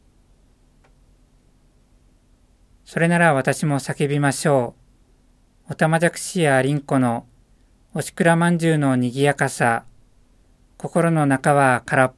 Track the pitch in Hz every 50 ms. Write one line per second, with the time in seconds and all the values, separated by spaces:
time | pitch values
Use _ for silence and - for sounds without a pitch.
0 | _ _ _ _ _ _ _ _ _ _ _ _ _ _ _ _ _ _ _ _
1 | _ _ _ _ _ _ _ _ _ _ _ _ _ _ _ _ _ _ _ _
2 | _ _ _ _ _ _ _ _ _ _ _ _ _ _ _ _ _ - - 151
3 | 165 170 175 175 175 170 143 135 131 - 135 - - 151 143 139 - - 151 -
4 | 156 139 143 143 143 139 127 - - 165 143 135 120 117 - _ _ _ _ _
5 | _ _ _ _ _ _ _ _ _ _ _ _ _ - 143 - 175 156 160 165
6 | 165 170 - - - - - 196 165 143 135 131 127 135 147 147 - - 147 135
7 | 127 120 117 120 - _ _ _ _ _ _ _ _ _ _ _ _ _ - 160
8 | 147 - - - 190 170 170 165 170 175 175 165 165 165 160 151 147 139 131 127
9 | 123 123 120 139 139 143 139 - 151 131 - - 143 120 117 117 - - _ _
10 | _ _ _ _ _ _ _ _ _ _ _ _ _ _ _ - - 151 - 175
11 | 165 170 165 160 147 139 139 131 - 151 147 143 139 131 127 117 - - - 135
12 | 131 127 -